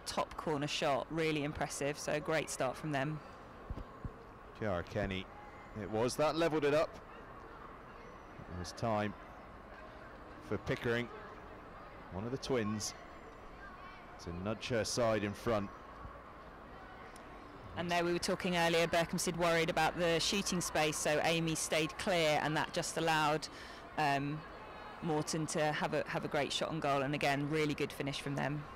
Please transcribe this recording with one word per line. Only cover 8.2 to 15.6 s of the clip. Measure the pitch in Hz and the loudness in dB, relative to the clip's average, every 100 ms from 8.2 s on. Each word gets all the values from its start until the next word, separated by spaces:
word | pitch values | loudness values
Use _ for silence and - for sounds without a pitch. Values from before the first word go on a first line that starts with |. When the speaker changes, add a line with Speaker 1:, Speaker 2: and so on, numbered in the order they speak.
| - - - 87 | -16 -14 -8 -6
Speaker 2:
It | |
was | 87 | -6
time | - 117 107 104 98 - - - - - - - - - - - - - | -4 0 2 0 -4 -12 -16 -16 -16 -16 -16 -14 -14 -14 -14 -14 -14 -6
for | 104 | -4
Pickering, | - 131 123 117 120 - - - - - - - - - - | -2 -2 0 0 -2 -6 -12 -14 -14 -14 -14 -14 -14 -14 -10
one | 87 113 | -6 -4
of | |
the | 135 | -4
twins, | - 127 104 107 - - - - - - - - - - - - - - | 0 2 2 0 -4 -6 -12 -16 -16 -16 -14 -14 -14 -14 -14 -14 -14 -10
to | - 87 | -8 -4
nudge | 98 110 - | -2 -2 0
her | 120 | 0
side | 101 - 117 110 | 2 4 4 4
in | 101 | 2
front. | 95 - 110 | 0 2 2